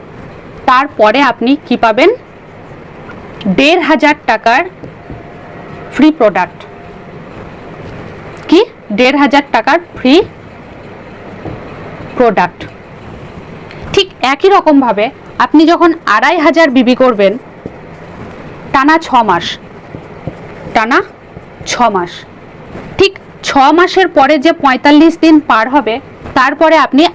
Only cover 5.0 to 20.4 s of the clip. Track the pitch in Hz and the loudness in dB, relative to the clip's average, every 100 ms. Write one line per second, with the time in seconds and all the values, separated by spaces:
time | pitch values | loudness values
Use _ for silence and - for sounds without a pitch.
5 | - - - - - - - - - - | -18 -18 -18 -20 -18 -18 -18 -18 -8 2
6 | 302 311 214 196 175 - - - - - | 2 4 2 2 -4 -8 -20 -20 -20 -20
7 | - - - - - - - - - - | -20 -20 -18 -18 -18 -18 -18 -16 -16 -16
8 | - - - - - 330 480 - - 208 | -16 -18 -18 -16 0 2 2 -4 -6 0
9 | 254 277 277 277 277 233 220 330 - - | 2 2 2 2 0 -2 0 -2 -2 -4
10 | 254 320 453 - - - - - - - | 2 2 2 -6 -20 -20 -20 -20 -20 -20
11 | - - - - - - - - - - | -20 -20 -18 -16 -14 -14 -16 -16 -16 -18
12 | - - 233 190 175 - - - - - | -8 0 2 2 -2 -4 -18 -18 -20 -20
13 | - - - - - - - - - - | -20 -18 -18 -18 -18 -18 -18 -16 -8 -6
14 | 392 - 262 277 381 392 311 285 247 202 | -8 -6 -4 0 2 4 4 4 2 0
15 | 233 - - - 240 302 320 330 339 320 | -2 -6 -12 -4 2 4 4 4 2 0
16 | - 208 262 339 302 302 320 254 240 254 | -2 0 2 2 2 2 2 2 2 2
17 | 254 208 196 233 - - - - - - | 2 2 0 0 -8 -18 -18 -18 -20 -20
18 | - - - - - - - 269 277 320 | -20 -18 -18 -18 -18 -18 -4 0 2 2
19 | - 240 214 170 - - - - - - | 2 0 2 0 -2 -10 -16 -20 -18 -18
20 | - - - - | -18 -14 -14 -14